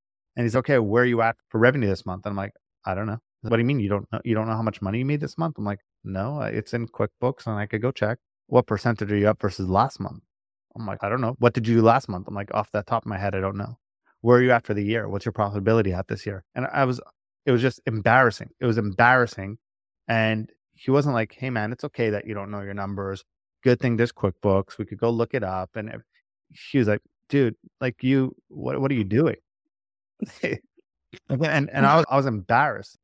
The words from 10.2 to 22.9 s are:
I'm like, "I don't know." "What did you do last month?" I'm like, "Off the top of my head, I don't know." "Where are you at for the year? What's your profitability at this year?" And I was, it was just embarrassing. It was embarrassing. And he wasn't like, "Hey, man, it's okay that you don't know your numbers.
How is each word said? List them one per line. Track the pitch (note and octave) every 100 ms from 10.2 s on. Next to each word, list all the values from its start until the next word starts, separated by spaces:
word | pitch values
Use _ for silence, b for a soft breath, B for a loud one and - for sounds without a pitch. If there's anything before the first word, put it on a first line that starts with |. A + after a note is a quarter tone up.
| - _ _ _ _ -
I'm | A2
like, | G2+
"I | G2+
don't | A#2+
know." | A#2+ B2+
"What | A#2+
did | A#2+ A2
you | A#2
do |
last | A2+ A#2+ -
month?" | F#2 F#2+
I'm | G2+
like, | G2+
"Off | G#2+ G#2
the | G#2
top | G2+ A2+
of | -
my | G2
head, | G2+
I | F#2+
don't | F#2+ G2
know." | G#2 A#2+ _ _ _ _
"Where | A2+ B2
are |
you | B2+
at | A#2+ -
for |
the | G#2
year? | G#2 A2+ G#2
What's | G2
your | A2+
profitability | - G2+ G2+ G2 A2+ G2+ F2+
at | -
this | G#2+ -
year?" | F#2+ -
And | B2 B2+
I | C#3+
was, | C3 B2 - _ _ _ -
it |
was | B2
just | B2+ - -
embarrassing. | A2 G#2 A#2+ B2+ - - -
It | A#2+
was | A2+
embarrassing. | G#2 F#2+ A#2+ B2+ A#2+ - G2 A2 _ _ _ _ -
And | A2+ A2 A2 A2 _ _
he | _ -
wasn't | C3+ D3 A#2+
like, | A2
"Hey, | - C3
man, | A#2+ G#2
it's | B2 D3
okay | - A#2
that | G#2 -
you |
don't | G#2 G2
know | G#2
your | G2
numbers. | G2+ G2